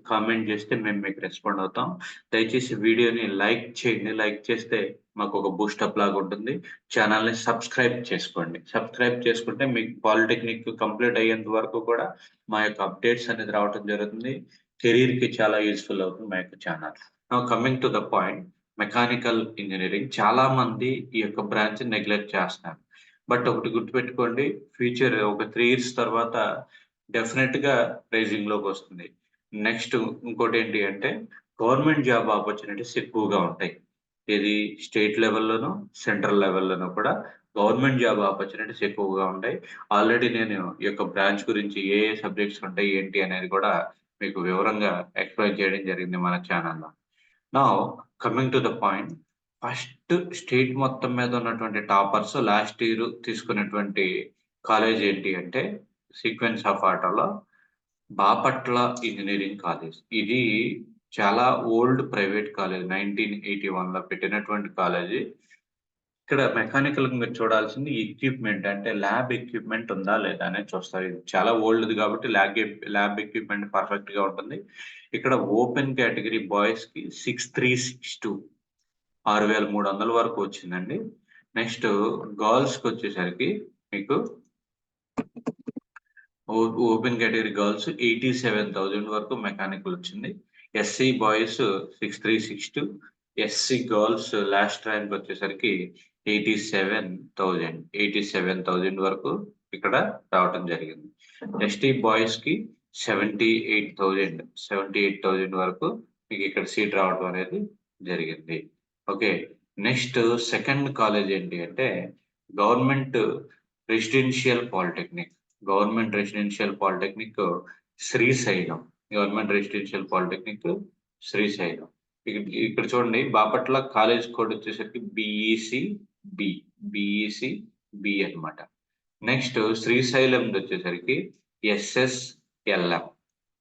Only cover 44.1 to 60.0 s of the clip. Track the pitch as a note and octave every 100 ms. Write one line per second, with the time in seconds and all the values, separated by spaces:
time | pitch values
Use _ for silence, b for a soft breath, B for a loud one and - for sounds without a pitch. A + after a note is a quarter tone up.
44.1 | - G2 F#2+ F2 F#2 G#2+ G#2+ G#2 F2+ F2
45.1 | - F#2+ - G#2 G2 F#2+ G2 F#2+ F2+ F2+
46.1 | F2+ F2+ F2 - F2 E2 D#2+ D#2+ - _
47.1 | _ _ _ _ C3 C3 G2 - - -
48.1 | - A#2 A#2 C3 C3 A#2+ - G2+ F#2+ -
49.1 | - _ _ _ _ A#2+ C3 - - -
50.1 | F3+ - - - B2+ B2+ B2+ C3 B2+ B2+
51.1 | B2 B2 A#2+ A#2 A2+ A2+ G#2 G2+ G2 G2
52.1 | G#2 G#2 D3 G#2+ G#2 A2 - A2+ A2 A#2+
53.1 | - - A2 - G#2 G2+ G#2 G2+ G2+ F#2+
54.1 | F#2 - _ _ _ - G#2+ A2+ G#2+ G2+
55.1 | F#2+ G2 F2+ F2 C3 F#3+ G#3 - _ _
56.1 | - A2+ A2 A#2 G#2+ G#2 F#2+ F#2+ F2+ F2+
57.1 | G#2 E3+ G#3 - _ _ _ _ _ -
58.1 | G#2 G2+ A2+ C3+ B2+ B2 B2 B2 A#2 A2+
59.1 | G2+ G2 G2+ G2 G#2 F2 E2+ D#2+ -